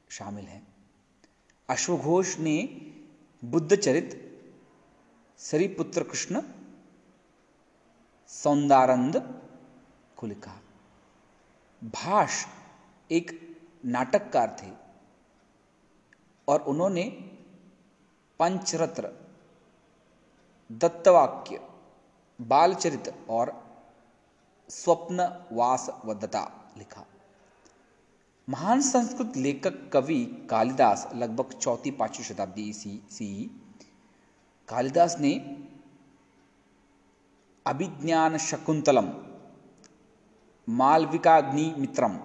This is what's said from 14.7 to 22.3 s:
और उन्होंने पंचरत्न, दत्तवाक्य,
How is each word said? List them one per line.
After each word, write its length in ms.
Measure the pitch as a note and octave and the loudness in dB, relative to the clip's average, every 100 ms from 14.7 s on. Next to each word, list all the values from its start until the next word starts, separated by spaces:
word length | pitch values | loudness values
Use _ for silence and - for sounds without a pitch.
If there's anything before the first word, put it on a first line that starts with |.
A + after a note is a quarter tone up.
| - - - _ _ _ _ _ _ _ _ _ _ _ _ _ _ - | -20 -20 -20 _ _ _ _ _ _ _ _ _ _ _ _ _ _ 0
और 140 | D3 | 0
उन्होंने 680 | C#3+ D3 F#3+ F3 A3 - - - - - - _ _ _ _ _ _ - | 2 0 0 0 -4 -8 -18 -20 -20 -20 -20 _ _ _ _ _ _ -2
पंचरत्न, 880 | E3+ F#3 - D#3+ D#3+ - G#2 - - - _ _ _ _ _ _ _ _ _ _ _ _ - | -2 0 -4 -2 -2 -4 -10 -14 -20 -20 _ _ _ _ _ _ _ _ _ _ _ _ -20
दत्तवाक्य, 880 | A2+ E3+ - G3 E3+ C3 - - - - - - _ _ _ _ | 0 0 4 8 8 6 0 -12 -14 -16 -20 -20 _ _ _ _